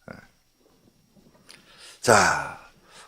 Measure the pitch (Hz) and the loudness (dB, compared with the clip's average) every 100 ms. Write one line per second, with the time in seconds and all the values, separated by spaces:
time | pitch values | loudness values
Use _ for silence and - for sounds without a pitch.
0 | - - - _ _ _ _ _ _ _ | -20 -20 -20 _ _ _ _ _ _ _
1 | _ _ _ _ - - _ - - - | _ _ _ _ -20 -20 _ -20 -20 -6
2 | - 104 92 - - - - _ _ - | 2 4 4 -2 -8 -16 -20 _ _ -20